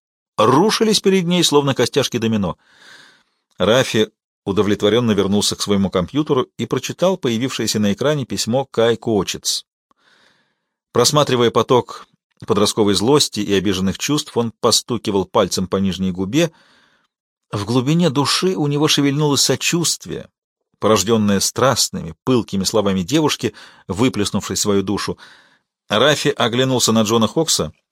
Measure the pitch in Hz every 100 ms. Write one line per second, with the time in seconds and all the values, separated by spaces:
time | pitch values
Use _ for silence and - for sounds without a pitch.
0 | _ _ _ - 110 131 208 - 220 208
1 | 196 190 170 175 160 143 139 131 120 -
2 | 123 120 113 110 90 - _ _ - -
3 | - _ _ _ _ - 92 127 123 113
4 | 107 _ _ _ - 98 98 101 104 113
5 | 120 101 95 104 - - - 101 95 95
6 | 87 139 151 131 - - 117 131 - -
7 | 180 190 131 113 127 - 113 107 104 98
8 | 135 151 123 98 - 127 135 - 113 113
9 | 117 107 90 76 - - - _ _ _
10 | _ _ _ _ _ _ _ _ _ 113
11 | 120 147 139 127 117 117 110 123 - -
12 | - _ _ _ - 101 101 - 101 92
13 | 107 147 - - 101 98 92 92 95 87
14 | - 147 - 120 117 - 117 - - 117
15 | - 98 90 117 95 - 92 98 95 87
16 | 92 90 95 139 165 - _ _ _ _
17 | _ _ _ _ _ 107 101 127 123 165
18 | 175 127 135 - 185 190 147 147 147 -
19 | 143 139 151 135 - 131 - 170 160 -
20 | - 69 - _ _ _ _ _ 104 107
21 | 95 113 104 98 - - 127 117 - -
22 | 80 - - 127 - 98 92 110 98 95
23 | 85 147 151 - 120 - - - - 92
24 | 127 104 98 104 - 95 104 98 95 98
25 | - 87 - - _ _ _ _ - 104
26 | 139 143 147 - 120 120 131 123 113 113
27 | 107 117 110 - 160 - 78 - _